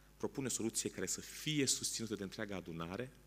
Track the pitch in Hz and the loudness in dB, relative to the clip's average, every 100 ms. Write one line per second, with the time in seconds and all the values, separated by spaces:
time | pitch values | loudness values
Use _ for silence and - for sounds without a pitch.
0 | - - 107 - 131 - 110 - 107 - | -20 -4 -2 0 0 2 2 2 0 0
1 | 92 - - - 156 151 131 - 110 - | -2 -2 -4 -4 2 4 6 4 2 -2
2 | 110 104 95 - 107 95 87 82 82 98 | -2 -2 -2 -4 -4 -4 -4 -4 -4 -4
3 | 127 - | -6 -10